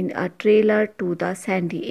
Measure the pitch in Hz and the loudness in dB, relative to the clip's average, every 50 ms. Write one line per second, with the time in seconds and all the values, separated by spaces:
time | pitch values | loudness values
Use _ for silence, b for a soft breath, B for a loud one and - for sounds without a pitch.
0 | 185 180 - - 180 180 - - - 214 214 214 214 214 214 214 214 208 - - | -4 -4 -4 -4 -6 -6 -6 -2 2 4 4 6 6 4 4 2 0 -2 -4 -6
1 | 190 180 175 170 175 180 190 - - - 190 190 175 165 170 160 - - | -4 -4 -4 -2 -2 -4 -4 -6 -4 -4 -2 -2 -2 -2 -4 -6 -4 -2